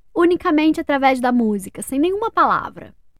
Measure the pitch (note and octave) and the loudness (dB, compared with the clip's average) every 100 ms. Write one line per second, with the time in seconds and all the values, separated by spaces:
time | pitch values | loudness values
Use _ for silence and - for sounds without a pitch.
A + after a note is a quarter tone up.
0 | _ D#4 E4+ F4 F4+ D4+ D#4 D#4 D#4 C#4 | _ 0 2 2 0 2 2 0 -2 2
1 | C4+ C4 B3 B3 A3 G#3 F#3+ - - C4+ | 2 2 0 2 0 -2 -6 -14 -6 -2
2 | E4+ G4 A4 F#4 C4+ F3+ - - - - | 0 0 -4 0 2 0 -4 -14 -20 -20
3 | - | -20